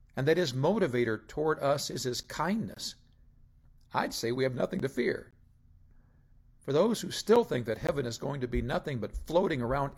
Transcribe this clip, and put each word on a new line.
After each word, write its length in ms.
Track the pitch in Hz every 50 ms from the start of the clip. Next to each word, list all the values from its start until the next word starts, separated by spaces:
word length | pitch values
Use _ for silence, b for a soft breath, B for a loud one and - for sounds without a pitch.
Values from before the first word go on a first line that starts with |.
| - - -
and 140 | 131 135 151
that 80 | 165
his 160 | 175 180 139 123
motivator 760 | 131 135 160 208 226 196 143 120 123 120 113 110 110 -
toward 320 | - - 147 151 156 156 156
us 280 | 143 139 143 139 - -
is 140 | - 143 -
his 180 | 131 123 -
kindness, 760 | - - - - 151 175 208 226 202 92 - - - - - - - - - - - - - - - - - - - - - - - - -
I'd 180 | 131 - - -
say 180 | - - 117
we 140 | 123 131 131
have 100 | 131 123
nothing 260 | - - - - -
to 100 | - 135
fear. 420 | - 247 240 196 - - - - - - - - - - - - - - - - b b b b b b b b b b b b - -
For 140 | - - 135
those 260 | 147 185 233 220 -
who 100 | - 180
still 340 | - - - - 214 240 226
think 200 | - 151 127 117
that 140 | 117 110 -
heaven 260 | - 160 165 143 131
is 140 | 120 113 -
going 240 | 147 139 143 139 123
to 60 | 117
be 120 | 120 123
nothing 380 | 117 123 156 180 - 160 139 117
but 180 | 104 98 - - -
floating 360 | - 151 175 202 180 165 127 120
around 300 | 117 131 143 139 139 -